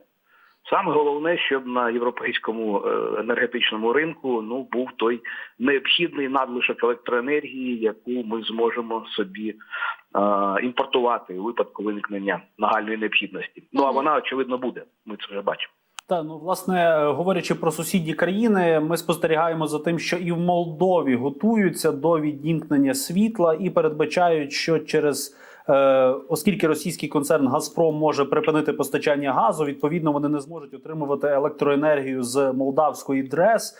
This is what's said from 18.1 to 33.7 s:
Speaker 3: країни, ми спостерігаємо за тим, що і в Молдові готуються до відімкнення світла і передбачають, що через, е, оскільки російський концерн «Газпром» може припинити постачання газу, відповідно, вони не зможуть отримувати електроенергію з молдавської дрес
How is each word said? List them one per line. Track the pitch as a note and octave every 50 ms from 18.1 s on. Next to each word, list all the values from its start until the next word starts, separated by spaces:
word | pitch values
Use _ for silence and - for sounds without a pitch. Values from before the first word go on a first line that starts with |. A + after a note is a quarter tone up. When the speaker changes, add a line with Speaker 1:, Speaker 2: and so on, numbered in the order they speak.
| D#3
Speaker 3:
країни, | - F3 E3+ F#3+ G#3 A#3+ A3+ G#3 F#3+ F3 E3 D#3+ D#3
ми | D3+ D#3+ E3+
спостерігаємо | D#3+ - - - - - D#3+ D#3+ D#3 E3 E3 E3 D#3+ D#3
за | D3 D3 D3+
тим, | - E3+ E3+ D#3
що | - - F3
і | - F#3 E3+
в | F3 E3
Молдові | F3 F3+ F3+ E3+ F3 E3 D#3 D3+ F3+ F#3+ F3+ E3+ C#3 C3+ B2+
готуються | A#2+ B2+ C#3+ C#3+ - G#3 A3 A#3 G#3+ G3 E3+ D3+ - - D#3+
до | C#3+ C3+ C#3 E3 E3+ D#3
відімкнення | D3+ D3+ D3 C3+ C#3 D#3+ E3 D3+ - - D3+ C#3 C#3 C3+ B2+
світла | C3+ - - E3+ G3 G#3+ A3 A3 - E3+ E3 D#3+ E3+
і | G3 F3+
передбачають, | - F3 D#3+ D#3 D#3 D3+ D#3 - - F3+ F3+ F3 E3 D#3 C#3+ C#3
що | - - - E3 D#3+ D#3
через, | D#3 - - D#3 D3+ D3 C3+ C#3+ - - - - - - - - - -
е, | C#3+ C3+ C#3 C3+ C3+ C3+ C3 B2+ C3 C#3 - -
оскільки | E3 D#3 - G#3 F3 D#3+ F3
російський | D#3 D#3 D3+ - F3+ - - D#3+ D3
концерн | - D3+ C#3 C#3+ E3 D3+ C#3 B2
«Газпром» | C3 D#3 D#3 - - - E3+ D#3+ D3+
може | D3+ D#3 D3+ C#3 C#3 C#3
припинити | C#3+ D3+ D3+ D3+ D#3+ D3+ D#3 D3 D3+
постачання | C#3+ D3+ D3+ C#3+ - C#3+ C#3+ D#3 D3 C#3+ C#3+ C#3
газу, | B2+ D#3 A3 A3 F3+ D#3 D#3
відповідно, | C#3+ C#3 C#3+ - D3 D#3+ F3 D#3 D#3
вони | C#3+ C#3+ D3 D3
не | D3+ C#3+
зможуть | C#3 D#3 E3+ D#3+ C#3+ - C#3
отримувати | C3 - D#3 D#3+ D#3+ D3 C#3 C#3+ C#3 C#3+ C#3+
електроенергію | C#3+ C#3+ D3 D3+ D3+ - C#3+ C#3+ C#3+ C#3 D3+ D#3 D3+ C#3+ C3 C3+ C3 C3
з | B2 A#2+ B2 C#3 C#3 C3
молдавської | B2+ C3 C3+ C3+ C3+ D#3 D3+ D3 C#3 - - - C#3 C3+
дрес | C3+ B2+ C#3+ D#3 F3 A3 A#3 G3+ - -